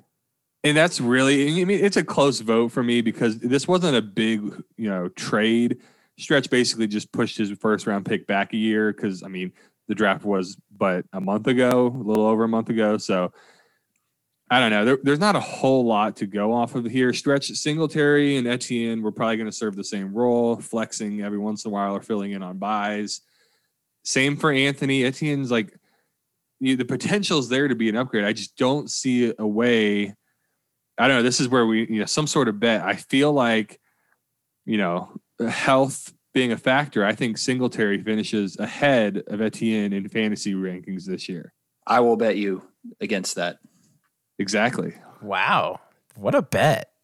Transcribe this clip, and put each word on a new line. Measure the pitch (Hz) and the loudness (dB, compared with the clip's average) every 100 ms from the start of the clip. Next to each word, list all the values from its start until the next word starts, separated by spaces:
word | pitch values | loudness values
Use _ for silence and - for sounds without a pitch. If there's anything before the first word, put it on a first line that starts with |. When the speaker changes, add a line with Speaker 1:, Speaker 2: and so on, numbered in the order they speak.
| _ _ _ _ _ _ | _ _ _ _ _ _
Speaker 1:
And | 151 151 | 0 4
that's | 170 - | 4 2
really, | 120 127 135 143 143 165 | 2 4 4 4 2 0
I | |
mean, | 185 202 | 0 2
it's | 202 208 | 2 2
a | |
close | 156 - 143 113 | 0 2 2 2
vote | 110 113 117 | 0 2 2
for | 135 | 0
me | 120 120 | 0 2
because | 113 - 120 110 | 0 0 -2 0
this | 120 135 151 | 0 0 2
wasn't | 180 175 123 | 2 4 2
a | |
big, | 107 104 110 110 104 - - - | 0 -2 0 0 -4 -10 -14 -8
you | 110 | -4
know, | 95 90 | -4 -4
trade. | - - 110 110 117 120 123 - _ _ - | -8 -2 0 2 2 2 -2 -8 _ _ -14
Stretch | - 147 123 | 0 0 2
basically | 127 120 113 110 | 2 2 0 -2
just | 104 - | -2 -4
pushed | - 113 - | -4 -4 -2
his | 101 | -6
first | 101 110 101 110 | -2 0 0 0
round | 101 | -4
pick | 92 104 - | -2 -4 -2
back | 101 98 | -2 -2
a | 110 | -2
year | 110 107 107 | 0 2 0
'cause, | 101 107 92 | -2 -4 -6
I | 95 | -10
mean, | 92 92 - _ _ - | -8 -10 -10 _ _ -8
the | |
draft | 101 104 90 | 0 2 2
was | 101 98 92 92 _ - | 0 -2 -2 -10 _ -4
but | 98 90 - | 0 0 -4
a | 95 | -8
month | 95 107 113 | -4 -2 0
ago, | 123 127 127 123 | 2 4 4 2
a | 127 | -2
little | 107 107 110 | -2 2 2
over | 110 | 2
a | 113 | 2
month | 113 113 | 0 -2
ago. | 113 107 107 | 0 0 0
So, | - 95 90 - - _ _ _ _ _ _ _ _ _ - | 0 -2 -2 -6 -20 _ _ _ _ _ _ _ _ _ 0
I | 127 | 2
don't | 117 | 4
know. | 107 | 4
There, | 110 135 | 4 2
there's | 139 147 | 2 2
not | 208 156 | 2 2
a | |
whole | - - 131 131 | -2 -2 2 4
lot | 117 107 107 - | 4 2 0 -2
to | 104 | -6
go | 101 107 | -2 0
off | 120 120 | 0 -2
of | 127 | -4
here. | 117 131 127 | -4 0 2
Stretch, | 123 143 139 - | 2 0 0 -2
Singletary, | 107 151 151 156 156 147 147 143 139 | -4 -4 -2 0 2 4 4 4 2
and | 123 | 0
Etienne | 123 - 120 117 113 | -2 -2 -2 -2 -2
were | 107 | -4
probably | 101 113 110 | -2 -2 -2
gonna | 110 | -4
serve | - 110 98 | -6 -6 -6
the | |
same | 98 104 95 | -6 -6 -6
role, | 104 123 120 117 113 | 0 2 2 2 0
flexing | - 113 110 - 107 104 | -4 -6 -6 -6 -6 -6
every | 101 104 | -6 -4
once | 104 104 | -4 -6
in | 110 | -6
a | |
while | 104 101 | -4 -2
or | 98 | -4
filling | - 107 98 | -4 -4 -4
in | 98 | -8
on | 92 92 | -10 -8
buys. | 101 107 104 104 104 - - _ _ _ _ _ _ _ | -4 -2 -2 -4 -6 -8 -14 _ _ _ _ _ _ _
Same | - - 135 143 | -4 0 0 2
for | 156 | 2
Anthony. | 135 139 139 139 135 | 2 2 0 0 2
Etienne's | 127 131 151 143 131 | 0 0 -2 -2 0
like, | 120 101 - _ _ _ _ _ _ _ _ | 0 0 -8 _ _ _ _ _ _ _ _
you, | 131 127 | 0 0
the | |
potential's | 123 131 - 208 196 160 117 | 0 -4 -2 -2 0 -2 0
there | 127 143 | 0 0
to | |
be | 123 113 | 2 0
an | 110 | 0
upgrade. | 127 110 | -2 -2
I | 104 | -2
just | 110 98 - | -2 -8 -2
don't | 127 147 - | 0 0 -2
see | - 131 123 117 - | -4 0 2 2 0
a | 107 | -2
way. | 104 120 113 107 104 101 101 _ _ _ _ _ _ _ - | 0 2 4 2 0 -4 -8 _ _ _ _ _ _ _ 0
I | 127 | 2
don't | 131 | 4
know. | |
This | 123 120 | 2 2
is | 131 | 2
where | 127 113 | 4 4
we, | 110 110 | 2 0
you | 110 | -2
know, | 101 | -2
some | - 151 | -2 0
sort | 160 120 | 0 0
of | 104 | 2
bet. | 117 107 | 2 2
I | 90 | 0
feel | 101 - 135 147 | -4 -2 2 4
like, | 147 120 110 104 - _ _ _ _ _ _ _ _ | 4 2 0 -2 -10 _ _ _ _ _ _ _ _
you | - 110 | -4 -2
know, | 92 87 - - - - 117 | 0 -2 -6 -14 -18 -6 -4
health | - - 135 135 - - - _ | -2 2 4 2 -2 -14 -20 _
being | 131 127 | -2 0
a | 104 | 0
factor, | - 135 147 110 | 0 0 0 0
I | 101 | 0
think | 113 131 107 | 0 -4 -4
Singletary | - 127 123 - 104 101 | -4 -2 -2 -2 -2 -2
finishes | 95 107 95 110 98 - | -2 -4 -2 -2 -2 -4
ahead | 104 - 143 127 104 98 - | -8 0 2 4 2 -2 -6
of | 104 | -4
Etienne | 110 - 113 110 101 | -4 -2 -2 0 -2
in | 98 92 | -4 -4
fantasy | 113 107 104 104 | -4 -2 -2 -4
rankings | 95 92 90 90 92 | -4 -4 -8 -10 -10
this | 90 90 - | -8 -8 -8
year. | 87 - _ _ _ - | -12 -14 _ _ _ 0
Speaker 2:
I | 117 | 4
will | 120 113 | 4 4
bet | 113 98 | 2 0
you | 101 92 - _ - - | -2 -4 -8 _ -20 -12
against | 104 101 92 | -6 -4 -4
that. | - 87 - _ _ _ _ _ _ _ - | -4 -6 -6 _ _ _ _ _ _ _ -8
Speaker 1:
Exactly. | 95 104 113 - 85 - - - | -2 2 2 0 -6 -10 -18 -18
Speaker 3:
Wow. | 104 95 113 190 85 92 _ _ _ | -6 -2 2 2 0 -4 _ _ _
What | - 104 | -8 0
a | 277 | 0
bet. | 165 92 135 131 - _ | 0 2 2 2 -4 _